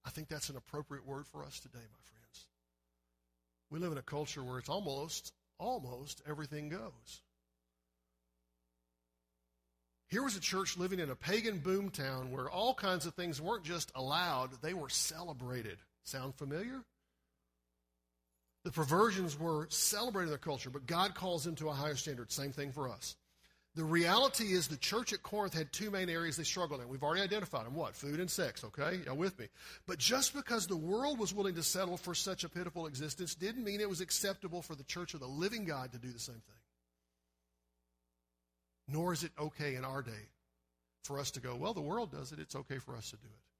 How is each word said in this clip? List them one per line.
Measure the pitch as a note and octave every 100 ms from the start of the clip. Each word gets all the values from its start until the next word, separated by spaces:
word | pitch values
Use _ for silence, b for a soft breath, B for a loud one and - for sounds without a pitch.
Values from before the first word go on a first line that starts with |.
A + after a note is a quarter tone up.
I | B2+
think | D#3 D#3
that's | D3+ -
an | C3
appropriate | - D3+ D3 C#3
word | A#2+ C#3 C#3+
for | D3
us | C#3+ -
today, | B2+ B2 A2
my | -
friends. | - A2 - - - _ _ _ _ _ _ _ _ _ _ _ -
We | D#3
live | F3
in | C#3+
a |
culture | - C#3+ D3 C#3
where | B2+ B2+
it's | B2
almost, | F3 F3 C3+ D#3 - - - _ -
almost | G3 B3 B2+ B2 C#3+ - D3
everything | D3+ D3 D3+ D3
goes. | C#3 A2+ - - - _ _ _ _ _ _ _ _ _ _ _ _ _ _ _ _ _ _ _ _ _ _ _ _ _ _ _ _ -
Here | G#3+
was | C#4 G3
a |
church | - F#3 F#3+ F3
living | F#3 F#3
in | D3+
a | B2+
pagan | - G#3+ A3+ F#3+
boom | D#3+ F#3+ G3
town | - C3+ C3 C3
where | C3 B2+
all | F3+ A#3
kinds | B3+ G3 F3+ E3+
of |
things | E3 F3 C#3+
weren't | E3+ A3+
just | D#3 F3 -
allowed, | C3 C3 D#3 F3 C3+ B2+ B2+
they | D#3
were | F#3 C3
celebrated. | - - D#3+ F3 C3 B2 B2 A2 F2 - _
Sound | - C3+ C3
familiar? | - C#3 D3+ A#3 C4 - _ _ _ _ _ _ _ _ _ _ _ _ _ _ _ _ _
The | -
perversions | D#3+ C#3 E3+ A3 F#3+ F3 C#3+
were | E3 D3+ D#3
celebrated | - - G#3 B3 G3 E3+
in |
their | D3
culture, | E3 C3+ C3
but | C#3 B2+
God | E3 G3
calls | - F#3+ E3+
them | E3+ D3+
to | D#3
a |
higher | C#3 D3 C#3+
standard. | - B2 A#2
Same | - C#3
thing | C3+ C#3
for | C3 C3
us. | G#2 - - _ b b b b
The | D#3+
reality | D#3 E3+ E3+ G#3+ C4+ C4 G#3+
is | F#3 C#3
the | D3+
church | - G#3+ A#3
at | G3+
Corinth | - G#3 G3
had | D#3+ D3+
two | - G#3+
main | G3 F3+
areas | E3 E3 D3
they |
struggled | D3+ F#3 E3+ C#3
in. | A#2+
We've | C3+
already | D3 F3
identified | G3 G#3 F#3 C3+
them. | A2+
What? | D3 B2 -
Food | C#3+ D3+
and | F3+
sex, | - D3+ -
okay? | G#2+ - D3 F#3 D3
Y'all | C3+
with | F#3+ -
me? | A2 B B B B
But | E3+
just | B2+ C4 C4+
because | C#4+ - A#3 F3
the | F3
world | D#3 G#3+ C#4+ C4
was | G3+
willing | G3+ G3
to | E3
settle | D3 F#3 F#3 F3
for | F3+
such | E3 F#3+ F#3
a | E3+
pitiful | F3 E3+ E3+ D#3+
existence | C3+ D3+ - F3
didn't | - F#3+ A#3+
mean | G#3+ G3+
it | G#3
was | E3+
acceptable | F3+ - G3+ G3 F#3 F3
for | E3
the | D3
church | C#3 F3+ F3
of | D#3+
the | B2+
living | C#3+ F#3+ A3+
God | F#3 C#3 B2+
to | B2
do | B2
the | A#2
same | C3 A#2
thing. | - A2+ _ _ _ _ _ _ _ _ _ _ _ _ _ _ _ _ _ _ _ _ _ _ -
Nor | D3+ F3+
is | E3
it | E3 -
okay | D3+ - D3 B2+
in | C3
our | C3+
day | A#2 G#2+ G#2 _ _ _ _ _ _ _
for | - C#3
us | C3+
to | C3
go, | B2 B2
"Well, | F3+
the | G3+
world | D3 A3 G#3
does | C#3+ C3+
it. | D3+
It's | D3+
okay | C#3+ C3+ C#3
for | -
us | A#2+ -
to | A2
do | A2+
it." | G#2+ _